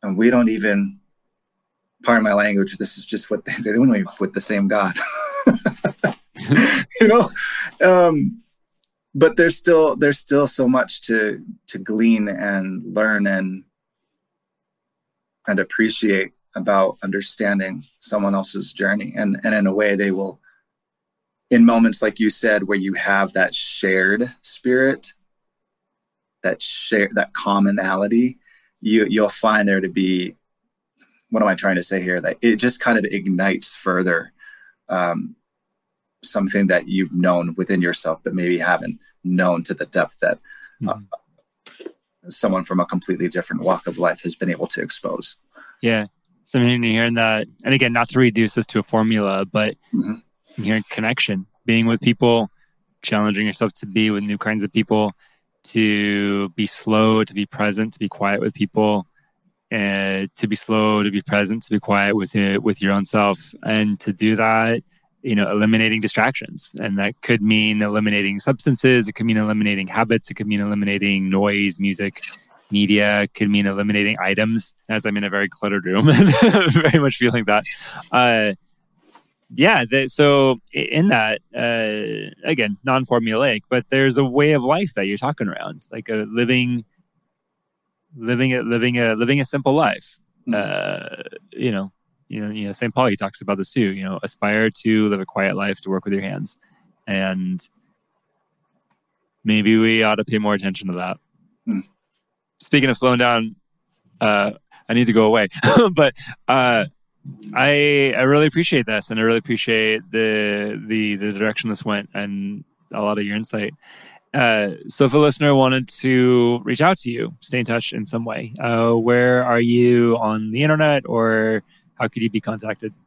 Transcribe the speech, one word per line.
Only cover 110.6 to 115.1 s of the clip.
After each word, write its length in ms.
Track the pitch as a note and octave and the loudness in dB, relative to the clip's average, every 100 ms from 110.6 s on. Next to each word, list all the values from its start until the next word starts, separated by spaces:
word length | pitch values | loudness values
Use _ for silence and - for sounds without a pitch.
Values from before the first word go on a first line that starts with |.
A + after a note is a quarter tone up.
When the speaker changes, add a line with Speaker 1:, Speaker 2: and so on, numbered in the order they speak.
| G#2 G#2+ G#2+ | -4 -8 -4
Speaker 2:
the, 300 | A2 G#2+ G2+ | -2 -2 -4
the 160 | G#2 | -4
direction 360 | G2 A2 G#2+ A2+ | -2 -2 -2 -6
this 160 | G2+ | -6
went 240 | A2 G#2 G2+ | -4 -6 -6
and 480 | G2 G2+ G2+ G2 G2+ - _ _ | -10 -8 -6 -8 -10 -14 _ _
a 60 | A2 | -6
lot 160 | G#2 G#2 | -2 -2
of 60 | |
your 100 | G2+ G#2 | -4 -4
insight. 380 | A2 A2 G#2 D3+ _ - - - _ | -6 -6 -8 -10 _ -20 -20 -20 _
Uh, 380 | D3 A#2+ A2 G2+ - - | 0 2 2 0 -4 -12
so 180 | - | 2
if 60 | C3+ | 4